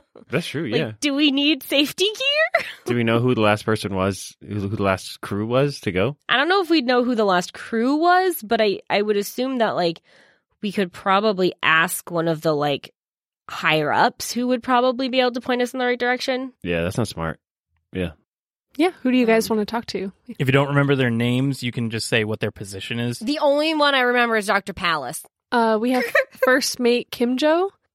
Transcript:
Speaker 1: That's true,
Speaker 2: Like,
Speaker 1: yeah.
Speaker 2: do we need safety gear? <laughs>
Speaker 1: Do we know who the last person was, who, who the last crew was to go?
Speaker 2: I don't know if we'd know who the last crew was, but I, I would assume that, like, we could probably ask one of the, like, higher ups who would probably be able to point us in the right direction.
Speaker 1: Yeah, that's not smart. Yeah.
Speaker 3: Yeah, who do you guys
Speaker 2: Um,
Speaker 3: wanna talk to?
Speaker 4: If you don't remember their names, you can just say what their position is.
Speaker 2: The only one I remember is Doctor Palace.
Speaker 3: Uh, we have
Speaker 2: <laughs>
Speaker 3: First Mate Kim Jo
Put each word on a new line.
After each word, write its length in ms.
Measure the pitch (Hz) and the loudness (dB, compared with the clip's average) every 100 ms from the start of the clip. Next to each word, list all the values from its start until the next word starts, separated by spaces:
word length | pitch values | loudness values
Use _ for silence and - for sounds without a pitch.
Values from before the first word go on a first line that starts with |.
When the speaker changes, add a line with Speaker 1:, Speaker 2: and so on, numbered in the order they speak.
| - - - | -4 -18 -6
Speaker 1:
That's 160 | 156 - | -4 -4
true, 220 | 135 151 | -6 -2
Speaker 2:
Like, 120 | 123 | -2
Speaker 1:
yeah. 120 | 127 104 | -4 -4
Speaker 2:
do 140 | - | -2
we 160 | 277 302 | 2 2
need 320 | 269 285 269 | 2 0 0
safety 420 | - 285 294 - 403 | 0 0 0 0 -4
gear? 580 | 427 539 587 659 659 - | -2 -2 0 0 -2 -4
<laughs> 100 | - - | -10 -4
Speaker 1:
Do 80 | 120 | 0
we 60 | |
know 140 | 113 117 | 2 2
who 140 | 123 | 2
the 60 | 117 | 2
last 240 | 107 107 | 2 2
person 300 | - 110 101 | 0 -2 -2
was, 420 | 95 95 95 - - | -2 -2 -2 -10 -18
who, 200 | - 101 | -10 -6
who 80 | 98 104 | -4 -2
the 60 | |
last 380 | 98 95 - - | 0 0 -4 -14
crew 260 | - 101 110 | -8 -6 0
was 340 | 123 143 139 | 0 0 -2
to 120 | 107 | -4
go? 240 | 90 113 147 - | 0 -2 -4 -2
Speaker 2:
I 80 | 247 | 0
don't 120 | 311 | 2
know 140 | 392 | 0
if 80 | 330 | 2
we'd 160 | 320 247 | 0 2
know 160 | 247 | 2
who 100 | 247 226 | 2 2
the 80 | |
last 280 | 202 180 - | 2 2 0
crew 440 | - - 226 247 294 | -10 -6 -2 0 2
was, 440 | 339 359 370 330 | 4 4 2 -4
but 180 | 202 226 | -2 0
I, 200 | 214 - - | 2 0 -2
I 140 | 190 | 0
would 140 | 208 202 | 2 0
assume 420 | 202 - 254 262 | -2 -4 -4 0
that, 120 | 208 | 0
like, 260 | 135 175 170 _ _ _ _ _ _ | 0 -2 -4 _ _ _ _ _ _
we 80 | 208 | -6
could 200 | 196 180 | -2 -4
probably 600 | - 196 196 220 185 185 - | -4 0 2 2 2 0 2
ask 440 | - 160 170 - - | 4 4 2 -2 -4
one 180 | 170 165 | -2 -2
of 120 | 156 | 0
the, 100 | 165 | 0
like, 380 | 147 147 139 - _ _ _ _ _ - | 0 0 -4 -8 _ _ _ _ _ -14
higher 420 | - 165 156 147 | -2 0 2 2
ups 400 | 110 220 - - | 2 2 0 -8
who 140 | 233 247 | -4 -2
would 140 | 254 | -2
probably 460 | 254 247 254 240 262 | 2 2 2 0 -2
be 100 | 254 | 0
able 120 | 247 | 0
to 80 | 247 | -2
point 220 | 247 247 | -4 -2
us 100 | 247 | -2
in 40 | 262 | -2
the 40 | 247 | -2
right 120 | 247 | 0
direction. 540 | 247 247 - 254 262 - | -2 -2 -2 -4 -6 -8
Speaker 1:
Yeah, 200 | 87 85 | -4 -2
that's 140 | 85 123 | 0 -2
not 100 | 107 | -4
smart. 320 | - 82 - _ _ _ _ _ | -4 -6 -6 _ _ _ _ _
Yeah. 200 | 92 85 - _ _ _ _ _ - | -6 -6 -6 _ _ _ _ _ -2
Speaker 3:
Yeah, 140 | 359 - | -2 0
who 80 | 254 | 0
do 60 | 254 | 2
you 80 | 233 | 4
guys 240 | 226 220 | 2 2
Speaker 2:
Um, 60 | 220 | -2
Speaker 3:
wanna 100 | 208 | -2
talk 200 | 233 - | -6 -6
to? 260 | 185 196 - - - | -8 -8 -12 -20 -2
Speaker 4:
If 80 | 131 | 2
you 60 | |
don't 160 | 135 139 | 2 2
remember 260 | 143 143 135 | 2 2 2
their 140 | 127 | 2
names, 520 | 117 120 123 139 131 | 2 0 2 0 -2
you 100 | 123 | -6
can 180 | 123 113 | -4 -4
just 180 | 113 - | -4 0
say 160 | 120 | 0
what 140 | 107 110 | 0 -2
their 100 | 107 | -4
position 480 | - 98 98 - 117 | -6 -12 -12 -8 -4
is. 180 | 120 120 | -4 -4
Speaker 2:
The 200 | 220 302 | -4 0
only 340 | 285 285 311 | 2 2 2
one 200 | 311 285 | 2 2
I 60 | 269 | 4
remember 360 | 247 247 240 220 | 2 2 2 0
is 100 | 196 | 0
Doctor 260 | 202 202 | -2 -2
Palace. 520 | 180 180 160 123 - - _ _ | -4 -2 -2 -4 -10 -14 _ _
Speaker 3:
Uh, 280 | 240 226 220 | 2 2 2
we 120 | 240 | 2
have 120 | 254 | 0
Speaker 2:
<laughs> 400 | 247 - 523 - | 0 0 -2 0
Speaker 3:
First 340 | 359 262 - - | 2 2 2 0
Mate 320 | 240 240 - | 2 2 -2
Kim 260 | - 240 254 | -2 -2 2
Jo 340 | 302 330 392 - _ | 2 2 0 -6 _